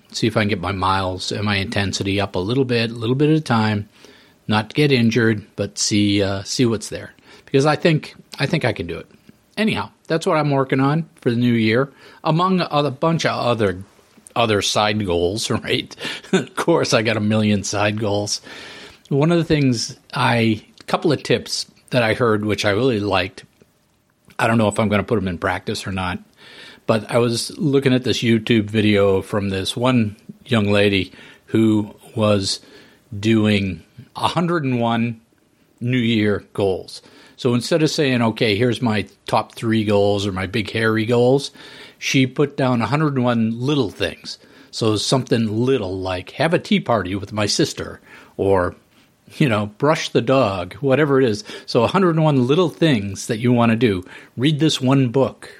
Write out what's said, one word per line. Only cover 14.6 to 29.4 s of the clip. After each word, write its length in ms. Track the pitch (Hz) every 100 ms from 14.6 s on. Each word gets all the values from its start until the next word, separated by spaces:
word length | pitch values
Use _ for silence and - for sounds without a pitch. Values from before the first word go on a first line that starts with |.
side 440 | - 110 107 107
goals, 460 | 98 85 87 107 -
<laughs> 0 |
right? 460 | 110 - 120 - - - - -
Of 220 | 190 123 -
course, 360 | - 160 127
I 100 | 123
got 140 | 110 110
a 40 |
million 440 | 104 110 107 101
side 340 | 92 104 104 104
goals. 440 | 107 101 104 - - - - - - - _
One 240 | 139 160
of 60 | 170
the 60 |
things 540 | 160 151 135 113 - - -
I, 520 | - 123 117 113 104 - - -
couple 240 | 180 165
of 120 | 131
tips 440 | - 117 - - - _ _
that 120 | 123
I 120 | 110
heard, 300 | 104 117 107
which 200 | 107 98
I 60 | 107
really 300 | 101 131 107
liked, 440 | 101 95 95 - - _ _ _ _ _ _ _ _ -
I 80 | 120
don't 120 | 113
know 100 | 104
if 100 | 101
I'm 100 | 107
gonna 140 | 104
put 160 | 92 110
'em 100 | 92
in 100 | 82
practice 480 | 95 90 - 107 107
or 60 |
not, 260 | 95 92 - - _ - - - - -
but 240 | 110 -
I 80 | 120
was 380 | 120 117 - -
looking 380 | 151 135 135
at 100 | 127
this 180 | 120 -
YouTube 480 | 120 113 107 113 104
video 520 | 110 107 101 101 95
from 260 | - 107